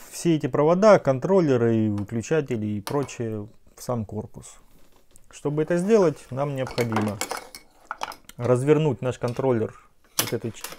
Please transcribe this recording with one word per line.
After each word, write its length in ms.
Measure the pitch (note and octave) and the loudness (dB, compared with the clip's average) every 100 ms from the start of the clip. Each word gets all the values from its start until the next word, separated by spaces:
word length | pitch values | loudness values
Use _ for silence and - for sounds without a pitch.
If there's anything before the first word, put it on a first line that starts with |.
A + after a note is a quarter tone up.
| - | -16
все 260 | - E3+ D#3 | -4 0 0
эти 100 | D3 | 0
провода, 520 | C#3+ D3+ F3+ G#3+ F#3+ | 2 4 6 8 6
контроллеры, 920 | - C3 E3+ G3 D#3 B2 A#2 A2+ A2 | 6 0 2 2 4 4 4 4 2
выключатели 760 | G2+ G2+ A#2 G#2 D#3+ C3+ A#2 G#2+ | 0 -4 -6 -2 -2 -2 -4 -4
и 140 | G#2 | -6
прочее 680 | - C#3+ C3+ - A#2 G#2+ G#2 - - - | -4 -4 -4 -6 -6 -6 -10 -16 -20 -14
в 60 | |
сам 240 | - A#2+ G#2 | -6 -6 -6
корпус. 500 | G#2 G#2+ - - - - - - - _ - - | -8 -10 -14 -20 -20 -20 -20 -20 -20 _ -20 -20
Чтобы 320 | - D3 D3+ | -8 -4 -2
это 140 | D#3 F3 | 0 0
сделать, 540 | F#3+ A3+ F3 C#3+ - | 4 4 4 0 -6
нам 260 | B2+ C#3+ C3+ | -6 -4 -4
необходимо 600 | B2+ - A#2+ A2 G#2 G#2 - - - - - _ - - - - - - | -6 -4 -2 0 -2 -4 -8 -10 -12 -20 -20 _ -16 -12 -12 -14 -18 -6
развернуть 640 | A#2+ B2 C#3 D3+ D#3 A#2 | 0 2 4 4 2 -2
наш 160 | B2+ - | -4 -4
контроллер 600 | A#2+ B2 C3 A#2+ - - - _ _ - | -6 -2 0 0 -2 -8 -20 _ _ -6
вот 120 | - | -4
этой 180 | A#2+ A#2 | -4 -6
ч-, 140 | - - | -10 -16